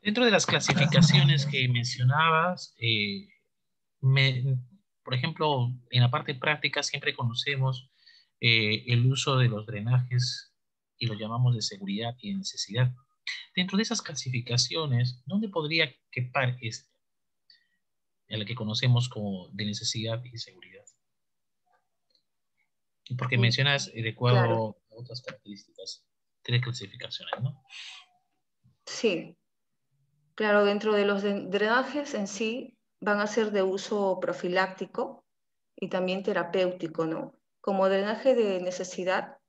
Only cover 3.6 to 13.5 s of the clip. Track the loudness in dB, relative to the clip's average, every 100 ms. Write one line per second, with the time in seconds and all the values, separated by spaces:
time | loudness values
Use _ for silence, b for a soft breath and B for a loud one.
3.6 | _ _ _ _ 2 4 4 2 0 -2
4.6 | -4 _ _ _ -4 -2 -2 0 0 2
5.6 | 0 -4 _ 2 2 2 -4 -2 0 0
6.6 | -2 -2 -4 -4 -4 -2 -4 -2 -4 0
7.6 | 0 -2 -12 b b b b _ 2 4
8.6 | 4 0 2 4 4 2 2 4 4 2
9.6 | -6 -6 2 2 2 0 0 -6 -16 _
10.6 | _ _ _ _ -6 -4 -4 0 2 2
11.6 | -4 -8 -6 -4 -4 -6 -8 -6 -8 -10
12.6 | -6 0 0 0 _ _ -12 B B